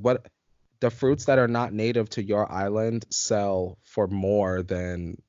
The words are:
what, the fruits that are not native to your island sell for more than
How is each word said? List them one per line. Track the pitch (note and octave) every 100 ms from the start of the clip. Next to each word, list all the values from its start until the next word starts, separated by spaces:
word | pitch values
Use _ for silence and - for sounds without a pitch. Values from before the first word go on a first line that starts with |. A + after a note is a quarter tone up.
what, | A2+ B2 - _ _ _ _ _
the | B2
fruits | - C3 C#3+ -
that | C3+
are | A#2+
not | A#2+ A#2+
native | G#2+ A2+ A#2+ G#2+
to | -
your | G2+ G#2 G#2
island | F#2 G2 G#2+ A2+ A2+ -
sell | - - G#2+ G2+ F#2+ F2+ F#2
for | _ - F#2+
more | G2 F#2+ G#2 F#2+ F#2
than | F2+ F2+ F2+ F2 E2+ -